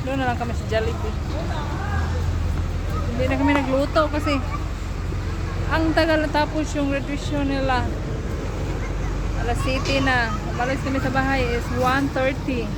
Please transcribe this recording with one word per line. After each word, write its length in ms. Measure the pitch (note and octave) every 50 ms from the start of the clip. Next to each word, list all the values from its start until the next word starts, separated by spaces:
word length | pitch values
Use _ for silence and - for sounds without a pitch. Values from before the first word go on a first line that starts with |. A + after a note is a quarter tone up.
| -
Doon 160 | B3+ C4+ C4+
na 80 | C4+ B3
lang 60 | A#3+ A#3
kami 140 | A#3+ A3
sa 160 | A3 - - -
Jollibee. 480 | A3 A3 A3 A3+ A#3+ - - A3 - - - - D4+ D4+ - - - - D4+ - - - G4 G5+ - - - - - - - - - - - E2+ - - - - - - - - - - - -
Hindi 120 | A#3+ A#3+ C4 C4+
na 80 | C4+ C4+
kami 120 | C#4 C#4+ C#4+
nagluto 560 | C#4+ C#4 C4 C4 C4+ C#4+ D4 - E4 D#4 D4
kasi 240 | C#4+ D4+ D4+ D#4 C#4+ C4+ - - - - - - - - - - - - - - - - - - - - - - - - - -
ang 240 | C#4 D#4+ E4 D#4+ D#4
tagal, 320 | E4 D#4 D#4+ D#4+ D#4 D4+ D4+ -
tapos 320 | D4 D4+ D4 - D#4 D4+ - -
yung 160 | D4 C#4+ C#4
graduation 560 | C#4 C#4 C#4 C4+ C#4+ C#4+ - - D4+ C#4+ C#4 C4+
nila. 400 | C#4 C#4 C4+ C4 B3+ B3 A#3+ - - - - - - - - - - - - - - - - - - - - - - - - - - - - - - -
Alas 160 | - A3+ A#3+ A3+ -
siyete 400 | C#4 C4 C4 C4 - C4+ C4+ C4+
na. 240 | C4+ B3+ B3 A#3 A3+ G3+ - - -
Umalis 320 | - - A#3+ B3+ C4+ C#4 -
kami 160 | C#4 C4+ C4+
sa 160 | B3 C4 B3+
bahay 320 | C4+ C4 C4+ C4+ C4 B3+ A#3+
is 180 | A#3+ A#3+ - - B3 B3
one 320 | B3+ B3+ B3+ C#4 C#4 C4+
thirty. 560 | - C#4+ C4 C4 C#4+ C4+ - - C4 A#3+ A#3 G#3 -